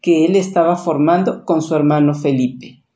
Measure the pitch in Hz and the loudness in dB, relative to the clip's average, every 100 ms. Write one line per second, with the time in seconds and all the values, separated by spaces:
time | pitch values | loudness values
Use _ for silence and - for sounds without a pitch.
0 | 180 165 165 190 185 180 165 175 175 143 | 2 2 2 2 0 0 2 0 -2 0
1 | 151 180 185 - - 160 156 156 147 151 | 2 2 0 -4 -4 -2 0 0 2 2
2 | 147 147 147 135 127 - - - _ | 2 0 -2 -2 -2 -6 -20 -20 _